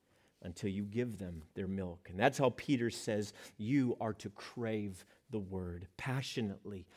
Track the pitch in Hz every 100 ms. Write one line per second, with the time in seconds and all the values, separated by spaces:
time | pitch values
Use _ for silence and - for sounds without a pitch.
0 | _ _ _ _ 98 87 104 98 101 110
1 | 123 101 90 82 78 - 95 95 90 85
2 | - 92 131 131 131 - - 127 117 -
3 | - 107 104 - - - 107 139 127 -
4 | 113 107 101 - - 123 113 110 104 95
5 | - - - 110 95 95 87 87 92 -
6 | 131 127 131 - 107 98 - 98 87